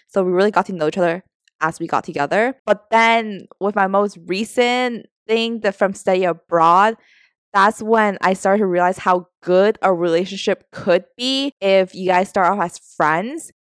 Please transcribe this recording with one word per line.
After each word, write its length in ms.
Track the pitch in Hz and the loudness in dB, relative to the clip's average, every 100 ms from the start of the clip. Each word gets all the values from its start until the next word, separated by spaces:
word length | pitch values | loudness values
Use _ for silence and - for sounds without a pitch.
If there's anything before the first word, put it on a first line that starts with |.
| _ | _
So 160 | 196 | -2
we 80 | 185 | 0
really 200 | 180 208 | 2 2
got 140 | 202 - | 0 -2
to 60 | |
know 140 | 180 156 | -2 -4
each 100 | 190 | 0
other 260 | 175 175 - _ _ - | -2 -2 -10 _ _ -6
as 180 | 160 - | -6 -4
we 80 | 165 | -4
got 160 | 139 | -4
together. 520 | - 147 143 190 240 269 - | -4 -4 -2 0 -2 -2 -4
But 240 | 208 _ | -4 _
then 560 | 226 226 233 220 196 - - | 2 2 2 -2 -10 -16 -8
with 160 | 196 208 | -4 -2
my 120 | 190 | 0
most 320 | 196 208 180 170 | 0 -2 -4 -6
recent 800 | 190 220 - 240 247 254 233 - _ - | -6 -4 -2 0 0 -2 -6 -14 _ -4
thing, 340 | 226 226 233 | -2 -2 -4
the 100 | 214 | -4
from 220 | - 196 | -2 -2
study 320 | 196 - 185 180 | -2 -2 0 0
abroad, 680 | 170 - 170 165 175 214 233 _ _ _ _ _ | -4 -2 2 4 6 4 -2 _ _ _ _ _
that's 280 | 202 202 - | 2 2 0
when 360 | 214 226 208 190 | 0 2 2 0
I 120 | 180 | -2
started 260 | 190 196 202 | 0 0 2
to 80 | 196 | 2
realize 320 | 175 180 185 | 2 0 0
how 280 | 202 180 175 _ | 0 0 -2 _
good 380 | - 185 202 220 | 0 4 4 2
a 120 | 190 | 0
relationship 760 | 175 170 165 185 196 - 185 _ | 0 0 0 -2 -6 -4 -4 _
could 340 | - - 180 - - | -6 0 0 -2 -8
be 360 | 254 269 277 - | -4 -4 -4 -2
if 340 | 196 190 185 - | 2 2 2 -2
you 120 | 185 | 0
guys 220 | 180 190 | 0 0
start 220 | 202 180 | 0 0
off 120 | 202 | 0
as 140 | 175 - | -4 -8
friends. 720 | - - 151 160 226 311 - _ | -10 -2 0 0 -4 -10 -14 _